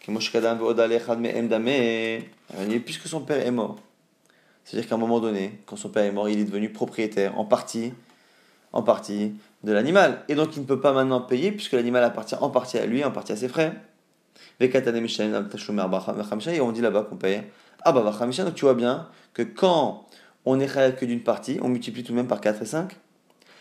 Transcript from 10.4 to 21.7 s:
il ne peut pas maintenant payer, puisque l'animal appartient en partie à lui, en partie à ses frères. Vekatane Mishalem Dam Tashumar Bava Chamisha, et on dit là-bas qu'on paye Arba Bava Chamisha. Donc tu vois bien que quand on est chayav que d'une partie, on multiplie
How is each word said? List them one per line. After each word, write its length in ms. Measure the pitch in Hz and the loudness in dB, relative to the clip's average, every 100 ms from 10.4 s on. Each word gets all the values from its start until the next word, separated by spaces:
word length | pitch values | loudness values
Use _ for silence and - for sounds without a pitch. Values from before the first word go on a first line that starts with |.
| 156 147 | 0 -2
il 60 | |
ne 40 | 135 | -2
peut 140 | 135 | 2
pas 120 | 143 | 4
maintenant 280 | 135 131 123 | 4 2 0
payer, 320 | 117 127 190 | 0 0 0
puisque 220 | 208 - | -4 -2
l'animal 280 | 123 120 123 | 0 2 4
appartient 320 | 117 113 107 | 2 0 -6
en 140 | - 139 | -4 0
partie 300 | 127 123 117 | 0 0 -2
à 80 | 107 | 0
lui, 180 | 127 | 0
en 60 | 139 | -2
partie 220 | 101 - | -4 -6
à 40 | 107 | -6
ses 120 | 123 | -4
frères. 260 | 165 160 - - _ _ _ _ _ - _ | 0 -2 -2 -16 _ _ _ _ _ -20 _
Vekatane 400 | 127 131 120 117 | 4 4 2 0
Mishalem 320 | 113 - 107 | -2 -2 0
Dam 160 | 107 104 | 0 -4
Tashumar 400 | 104 - 104 92 | -8 -6 -2 0
Bava 240 | 95 110 107 107 | -2 -2 -6 -6
Chamisha, 260 | 107 147 | -6 -2
et 80 | 170 | 0
on 100 | 123 | 0
dit 80 | 113 | 2
là-bas 220 | 117 98 | 2 2
qu'on 140 | 107 95 | -2 -4
paye 260 | 95 101 107 - _ _ | -2 -2 -6 -18 _ _
Arba 180 | 165 135 | 4 4
Bava 180 | 107 104 | 2 0
Chamisha. 260 | 123 131 | -2 0
Donc 100 | 180 | -2
tu 100 | 160 | 4
vois 80 | 139 | 4
bien 360 | 123 120 151 165 - _ | 6 2 0 -6 -20 _
que 80 | - | -6
quand 640 | 110 - 185 165 117 - - - - _ 127 | -6 2 4 4 2 -4 -16 -20 -20 _ 0
on 120 | 131 | 2
est 80 | 135 | 2
chayav 280 | 139 135 131 | 4 2 2
que 80 | |
d'une 180 | 123 120 | -2 0
partie, 360 | 120 107 - 139 | 0 -2 -2 -2
on 80 | |
multiplie 340 | 127 | 0